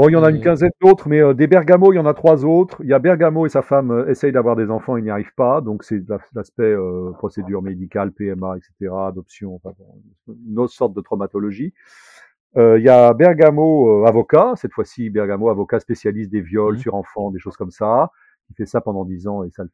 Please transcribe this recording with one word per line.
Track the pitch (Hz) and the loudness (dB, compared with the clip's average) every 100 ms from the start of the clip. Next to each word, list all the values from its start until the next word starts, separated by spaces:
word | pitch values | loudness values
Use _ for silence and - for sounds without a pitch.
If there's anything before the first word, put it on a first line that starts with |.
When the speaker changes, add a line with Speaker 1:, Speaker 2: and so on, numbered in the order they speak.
Speaker 1:
Oh, | 147 | 4
il | |
y | 165 | 6
en | |
a | 160 | 4
une | 156 | 2
Speaker 2:
Euh, | |
Speaker 1:
quinzaine | 113 165 175 - | 0 0 0 4
d'autres, | 190 190 147 | 4 4 4
mais, | 151 | 2
euh, | 147 | 2
des | 131 147 | 2 2
Bergamo, | 185 160 180 190 | 2 4 4 6
il | 185 | 4
y | |
en | 151 | 0
a | |
trois | 147 160 156 | 2 4 4
autres. | 143 165 185 - | 2 0 0 -4
Il | 151 | -2
y | |
a | 135 | 0
Bergamo | 147 175 165 156 160 | 2 2 0 0 -2
et | |
sa | 143 | -2
femme, | - 139 131 | 0 0 0
euh, | 117 135 | -2 -2
essayent | 131 143 | -2 -2
d'avoir | 127 117 | 0 0
des | 113 107 | 0 -2
enfants, | 110 - 123 | -4 -6 -6
ils | |
n'y | 110 | -6
arrivent | 104 101 - | -8 -8 -4
pas. | 123 139 | -2 -2
Donc, | 120 104 | -4 -10
c'est | - 107 95 | -8 -8 -6
l'as-, | 104 - | -10 -10
l'aspect, | 120 98 - | -16 -14 -4
euh, | 113 104 92 90 90 90 | -2 -2 -4 -8 -10 -10
procédure | 104 - 92 98 | -12 -10 -10 -10
médicale, | 95 90 92 104 98 | -10 -12 -10 -8 -8
P | - 101 | -8 -10
M | 95 | -8
A, | 92 92 | -10 -12
et | |
cetera, | - _ 98 92 95 | -16 _ -12 -8 -10
adoption, | 92 90 _ 101 90 | -10 -16 _ -18 -16
enfin, | 95 92 | -20 -20
bon, | 98 101 107 104 - 113 117 | _ _ _ _ -20 -20 -10
une | 107 | -6
autre | 123 | -6
sorte | - 123 | -4 -4
de | 98 | -4
traumatologie. | - 104 98 101 104 98 156 - _ _ _ _ _ _ _ - | -8 -8 -6 -6 -8 -8 -12 -14 _ _ _ _ _ _ _ 2
Euh, | 117 113 | 4 4
il | |
y | 120 | 6
a | 127 120 | 6 6
Bergamo, | 117 175 160 156 147 160 156 120 107 | 6 4 4 4 4 2 2 4 4
euh, | 110 | 4
avocat, | 113 110 151 226 240 | 2 2 2 2 -2
cette | 110 | -8
fois-ci | - 104 - 113 | -8 -10 -10 -8
Bergamo, | 104 101 101 113 | -6 -4 -2 -2
avocat | 101 101 117 | -2 -4 -6
spécialiste | - 120 110 104 104 | -6 -6 -6 -6 -6
des | 104 | -8
viols | 82 101 107 | -6 -4 -2
Speaker 2:
Mhm. | 107 | -4
Speaker 1:
sur | 123 | -6
enfants, | 98 92 - 101 | -8 -10 -10 -10
des | 95 | -10
choses | 98 - | -14 -14
comme | 95 | -14
ça. | - 107 120 165 _ _ _ _ | -6 -2 0 -2 _ _ _ _
Il | - | -14
fait | 104 | -8
ça | 120 | -6
pendant | 110 98 | -6 -8
dix | 92 92 98 | -10 -12 -10
ans | 101 | -10
et | 87 | -10
ça | - | -14
le | 90 | -18